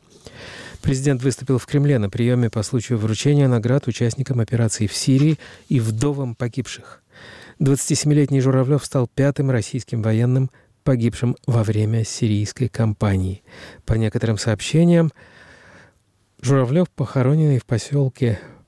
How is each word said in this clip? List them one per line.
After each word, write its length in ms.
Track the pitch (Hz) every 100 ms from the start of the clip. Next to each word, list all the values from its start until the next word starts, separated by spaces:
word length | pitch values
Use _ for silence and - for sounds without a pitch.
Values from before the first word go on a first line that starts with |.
| _ - - - - - - -
Президент 420 | - 131 143 127
выступил 360 | 135 - 127 127
в 80 | -
Кремле 320 | 147 143 135
на 100 | 101
приёме 400 | 113 117 123 117
по 140 | 113
случаю 360 | 101 127 - 120
вручения 500 | 110 110 139 143 135
наград 380 | 120 117 139 131
участникам 540 | - 120 110 131 123
операции 460 | 110 117 113 - 113
в 100 | -
Сирии 420 | - 135 151 151 - - -
и 100 | 139
вдовам 560 | 113 110 143 143 127
погибших. 680 | 113 120 131 113 - - - _ - - - - -
Двадцатисемилетний 840 | 139 139 - 151 147 147 139 135
Журавлёв 420 | 127 131 127 147
стал 240 | - 139 120
пятым 440 | - 139 139 135
российским 500 | 127 - 127 - 117
военным, 500 | 110 110 120 131 131 - _ _
погибшим 520 | - 127 117 - 120 - -
во 160 | 117
время 380 | 107 107 107 113
сирийской 680 | 107 - 117 104 107 - 123
кампании. 760 | - 113 104 107 98 92 95 _ - - -
По 80 | -
некоторым 460 | 113 110 113 110 104
сообщениям, 720 | - 107 - 156 170 170 165 - - - - - - - - _ _ _ _ _
Журавлёв, 480 | 123 139 123 156 180
похороненный 680 | - 135 139 123 156 151 131
в 80 | -
посёлке 760 | 113 - 143 135 - 120 104 - -